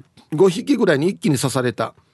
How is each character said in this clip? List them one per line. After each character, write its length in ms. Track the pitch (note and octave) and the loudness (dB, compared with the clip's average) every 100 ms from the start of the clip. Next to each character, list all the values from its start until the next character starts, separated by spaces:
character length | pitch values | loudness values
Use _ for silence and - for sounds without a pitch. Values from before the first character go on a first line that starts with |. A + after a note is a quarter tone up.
| - _ _ | -20 _ _
五 160 | D3+ F#3+ | 2 2
匹 280 | F3 - B3+ | 2 -2 0
ぐ 100 | A#3 | 2
ら 80 | |
い 40 | C#3 | 2
に 100 | E3+ | 0
一 100 | - | -2
気 100 | D#3+ | -2
に 60 | C3+ | 0
刺 160 | C3 | -2
さ 80 | C3+ | -2
れ 100 | B2 | -4
た。 220 | G#2 - - _ | -4 -8 -8 _